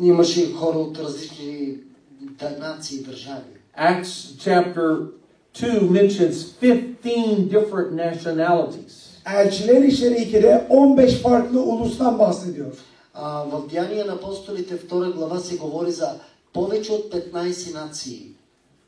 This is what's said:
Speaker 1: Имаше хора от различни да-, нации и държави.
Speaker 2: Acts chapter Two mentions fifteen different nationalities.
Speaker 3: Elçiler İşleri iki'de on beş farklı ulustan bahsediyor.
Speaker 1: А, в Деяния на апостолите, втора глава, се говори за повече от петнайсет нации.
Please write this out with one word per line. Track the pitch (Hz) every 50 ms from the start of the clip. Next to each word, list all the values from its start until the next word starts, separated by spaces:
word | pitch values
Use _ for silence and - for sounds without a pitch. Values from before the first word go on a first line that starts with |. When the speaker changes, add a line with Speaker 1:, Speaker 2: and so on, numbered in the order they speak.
Speaker 1:
Имаше | 180 175 175 170 170 165 165 175 165 151
хора | - - 160 165 160 156
от | 156 156 - 156
различни | 156 147 143 - 160 151 - - 147 143 147 147 143 135 135 - - - _ _ _ _ - _ 139 139 135 -
да-, | 147 - 143 147
нации | 156 156 156 156 - 139 139 131
и | -
държави. | 131 120 113 113 135 139 127 - - - - _ _ _ -
Speaker 2:
Acts | - - 185 180 180 - - - - - 139 - -
chapter | 190 180 180 180 180 175 170 170 160 156 - 156 - - - _ _ _ _ _ _
Two | _ - 233 240 233 208 190 175
mentions | 180 196 202 196 202 - 175 160 147 - - - - _
fifteen | 247 247 240 - - - - - - 240 233 233 226 220 208 196 180 -
different | 190 214 214 208 196 185 170 - 160
nationalities. | 165 170 170 165 165 - 170 160 160 165 175 175 165 151 - - - - - - - - - - - _
Speaker 3:
Elçiler | 185 196 202 202 - 196 190 208 226 247 269
İşleri | 277 277 - - 240 247 240 233
iki'de | 220 190 208 214 208 233 - 240 - -
on | 262 277 277 277 262 262
beş | 254 247 240
farklı | - - 247 247 247 240 - 247 254
ulustan | 254 233 226 226 233 - - - 262 247 226 214
bahsediyor. | 214 185 175 160 180 180 156 143 135 127 - - - _ _ _ _ _ _
Speaker 1:
А, | 151 147 151 147 147 147
в | 143 147 139 139 147
Деяния | 160 170 175 196 208 214 202
на | 202
апостолите, | 185 - 185 196 190 - - - 202 180 175 185 180
втора | 170 - - 180 180 180 185
глава, | 180 165 160 160 180 180
се | 175 175 180
говори | 165 156 151 147 165 175 175
за | 170 170 165 143 - - - _ _ _ _ _
повече | _ 170 180 196 214 214 214 214
от | 214 208 208 -
петнайсет | 175 175 170 175 170 170 175 180 180 175 - 170 160
нации. | 156 156 151 147 - - 131 117 107 98 92 - _ _ _ _ _ _ _ _ _ _